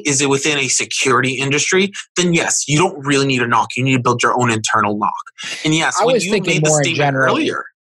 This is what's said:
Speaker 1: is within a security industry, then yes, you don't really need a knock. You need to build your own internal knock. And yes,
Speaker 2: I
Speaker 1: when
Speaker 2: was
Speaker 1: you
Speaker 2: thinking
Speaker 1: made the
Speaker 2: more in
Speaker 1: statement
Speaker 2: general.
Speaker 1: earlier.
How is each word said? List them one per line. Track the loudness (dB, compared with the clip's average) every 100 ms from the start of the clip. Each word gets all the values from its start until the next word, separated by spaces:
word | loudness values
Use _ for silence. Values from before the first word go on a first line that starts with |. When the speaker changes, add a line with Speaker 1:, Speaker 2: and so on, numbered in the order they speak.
| 0
Speaker 1:
is | 0
within | 0 0 0 -2
a | -2
security | -2 -4 -2 0 2 0
industry, | -2 -2 -2 0 2 0 -2 -8 -2
then | 2 2
yes, | 0 -2 0
you | 2
don't | 2 0
really | -2 0 2
need | 0
a | 2
knock. | 0 0 -2
You |
need | 0 2
to |
build | 2 2
your | 2 2
own | 0
internal | 0 0 0 0 0
knock. | -2 -4 -10 -16 -14 -6 -2
And |
yes, | 0 0 0
Speaker 2:
I | 2
Speaker 1:
when |
Speaker 2:
was | 2 0
Speaker 1:
you |
Speaker 2:
thinking | -2 0 0
Speaker 1:
made | 2
the |
Speaker 2:
more | 2
in |
Speaker 1:
statement | 0 0 0
Speaker 2:
general. | 2 0 0
Speaker 1:
earlier. | -2 -4 -10 -18 _